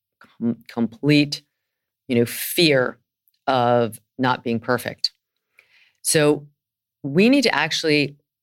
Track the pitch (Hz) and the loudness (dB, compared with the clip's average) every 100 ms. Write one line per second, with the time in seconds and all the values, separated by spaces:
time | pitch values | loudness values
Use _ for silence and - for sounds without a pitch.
0 | _ _ - - 117 113 - - 113 - | _ _ -20 -8 -6 -6 -8 -6 -6 -4
1 | 143 147 147 147 - _ _ _ _ _ | 0 2 2 -4 -16 _ _ _ _ _
2 | - 120 120 - - - 160 135 123 - | -4 0 0 -4 -8 0 2 2 0 -6
3 | _ _ _ _ - 131 120 120 117 104 | _ _ _ _ -2 0 2 2 0 -6
4 | _ - 127 127 123 117 110 123 - - | _ -4 -2 -2 -4 -4 -2 -4 -4 -8
5 | - _ _ _ _ _ _ _ _ _ | -10 _ _ _ _ _ _ _ _ _
6 | - 160 147 147 147 _ _ _ _ _ | -2 2 2 0 -4 _ _ _ _ _
7 | 143 143 220 277 214 139 156 - 165 147 | -4 2 4 4 2 0 -2 -2 0 0
8 | 143 - _ _ | 0 -6 _ _